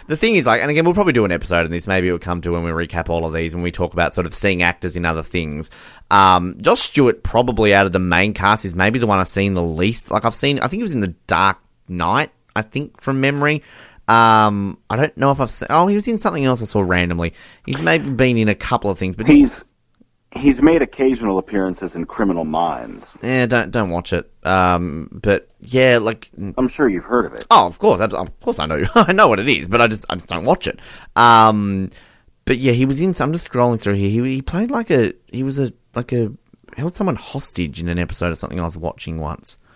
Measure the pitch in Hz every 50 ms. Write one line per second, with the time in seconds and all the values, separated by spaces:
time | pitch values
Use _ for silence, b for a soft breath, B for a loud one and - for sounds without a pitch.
0 | B B 156 147 220 233 220 175 123 120 110 110 - 147 151 160 165 175 175 208
1 | 202 175 123 120 104 92 85 76 - - 87 85 82 80 85 85 - 98 95 92
2 | 90 90 87 85 - 90 87 85 82 87 87 85 85 85 80 82 85 82 87 85
3 | 78 85 85 85 82 82 80 82 85 82 82 87 87 87 - - 90 82 - 87
4 | 85 71 - 95 85 76 - - - 101 92 87 87 87 - - - 90 78 87
5 | 85 82 80 80 78 - - 87 80 76 73 78 82 - B B B B B B
6 | B - 95 98 95 92 92 90 87 90 - - 110 147 156 - - - - 147
7 | 131 117 - - - - - 117 123 123 107 110 107 104 98 98 98 95 85 92
8 | 90 90 85 87 98 107 101 - 98 101 110 107 - 95 82 92 95 104 120 127
9 | 117 107 101 95 90 - - 98 98 101 95 90 85 85 80 78 92 110 113 -
10 | - - - 107 - 117 - - 143 143 143 131 - - 185 220 240 190 147 113
11 | 98 90 85 _ _ - 87 85 95 98 92 - _ _ _ _ _ - 90 87
12 | 82 90 110 139 156 - _ _ _ _ - 110 107 - - 139 147 - _ _
13 | - 135 135 135 135 139 143 143 143 147 151 147 b b b b b b b b
14 | b - 117 117 113 113 110 110 107 107 104 101 101 98 - - _ - 107 123
15 | 151 - - - 135 139 139 139 127 117 - - - - 143 160 180 202 202 208
16 | 202 233 226 214 - 208 170 147 135 131 127 120 110 - - 104 95 87 90 87
17 | 87 87 85 85 85 82 b b b b b b b - 135 143 165 160 165 156
18 | - 139 127 117 131 127 120 113 110 107 98 - - - 123 117 - 101 92 -
19 | 95 92 87 110 113 131 151 294 - - - - - _ _ _ _ _ _ _
20 | _ _ _ _ _ _ - 131 139 143 127 120 143 160 165 160 143 - - -
21 | 131 135 127 113 117 101 95 95 - - 107 98 95 92 90 - 98 87 - 85
22 | 82 - - - 110 98 87 85 78 78 78 82 85 80 71 60 60 50 50 -
23 | - - - - - 120 131 127 123 113 123 117 - 92 - 117 104 90 85 87
24 | - - 92 85 - _ _ _ - 90 95 92 92 90 90 87 90 85 73 80
25 | - - - - - 104 98 - - _ _ _ - 120 123 131 131 127 120 113
26 | 107 113 110 - - _ - - 98 95 - 127 131 120 - - 143 113 95 87
27 | - - 120 120 92 - - 55 - - 226 170 95 90 90 - 202 - 110 87
28 | 113 101 - - 90 - - _ - 233 240 - 76 78 78 71 92 - - 233
29 | 202 180 190 208 208 135 110 95 110 143 113 71 80 90 110 117 117 113 110 104
30 | - - 90 87 - - 90 82 90 131 185 - - - - - B B B B
31 | B B - - 117 117 113 113 110 110 107 104 101 101 98 95 95 - b b
32 | b b b b b b _ _ - - 131 120 131 131 120 123 131 135 135 143
33 | 175 190 170 - - 147 165 175 - - - 123 123 120 117 110 - 101 101 98
34 | 98 98 107 117 123 135 135 135 135 - 165 185 226 240 285 233 226 - 160 123
35 | 110 - - _ _ _ - 123 131 139 135 139 135 113 - _ _ _ - 120
36 | 123 - 127 120 113 104 - - _ _ _ _ _ - - 117 147 175 - -
37 | 196 180 - - - - - 139 - - - 90 87 73 - 80 85 87 85 87
38 | 87 - - - 87 87 80 - - - - 90 85 82 82 80 82 82 - -
39 | - 80 80 80 76 76 - - - - - _ _ _ _